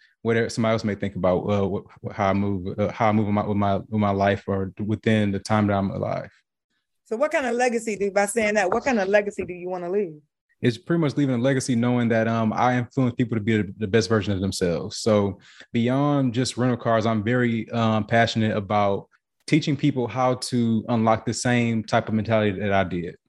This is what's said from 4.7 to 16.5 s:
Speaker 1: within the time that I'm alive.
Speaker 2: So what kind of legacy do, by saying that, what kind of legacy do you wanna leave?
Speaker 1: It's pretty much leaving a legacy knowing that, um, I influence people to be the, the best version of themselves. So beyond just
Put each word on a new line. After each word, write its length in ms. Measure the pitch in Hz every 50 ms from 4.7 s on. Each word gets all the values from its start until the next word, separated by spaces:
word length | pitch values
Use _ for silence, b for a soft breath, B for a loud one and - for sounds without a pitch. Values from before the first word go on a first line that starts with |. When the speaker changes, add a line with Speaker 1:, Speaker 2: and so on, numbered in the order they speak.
| - - 104
Speaker 1:
within 460 | 104 107 101 - 113 110 107 104 101
the 80 | 98 95
time 280 | - - 110 107 104
that 60 | 101 101
I'm 180 | 98 98 95
alive. 380 | 90 95 101 104 95 87 - - _ _ _ _ _ _ _ _ _ _ _ _ _ _ _
Speaker 2:
So 120 | - 220
what 140 | 233 294 302
kind 160 | 320 320 269
of 80 | 240 226
legacy 400 | 240 247 254 226 233 226 226 202
do, 160 | 190 202 202
by 160 | 190 202 202
saying 260 | 202 - 226 214 208 208
that, 140 | 208 190 180
what 140 | - 233 -
kind 160 | 277 247 214
of 80 | 185
legacy 360 | 190 202 208 202 202 - - 180
do 100 | 170 180
you 160 | 175 175 185
wanna 200 | 185 180 175 175
leave? 300 | 190 208 202 165 151 151 _ _ _ _ _ _ _ -
Speaker 1:
It's 160 | - 127 117
pretty 220 | - - - 170 170
much 180 | 156 139 110
leaving 180 | 143 143 131 127
a 20 | 117
legacy 360 | 123 139 139 131 - - 123
knowing 340 | 113 120 123 123 120 120 113
that, 180 | 117 113 113
um, 260 | 113 113 113 113 107 107
I 240 | - 117 127 127
influence 380 | 123 117 - - 135 131 120 120
people 220 | - 127 110 120
to 60 | 110 101
be 140 | 113 110
the, 160 | 107 98 95 - -
the 80 | 107
best 200 | 98 98 113 107
version 260 | - 113 107 90 104 101
of 80 | 92
themselves. 560 | 98 98 - - 95 87 82 73 80 107 -
So 420 | - - 113 107 104 101 98 92 B B B B B B B -
beyond 600 | 120 117 120 127 139 143 147 143 139 135 123 107
just 240 | 127 127 -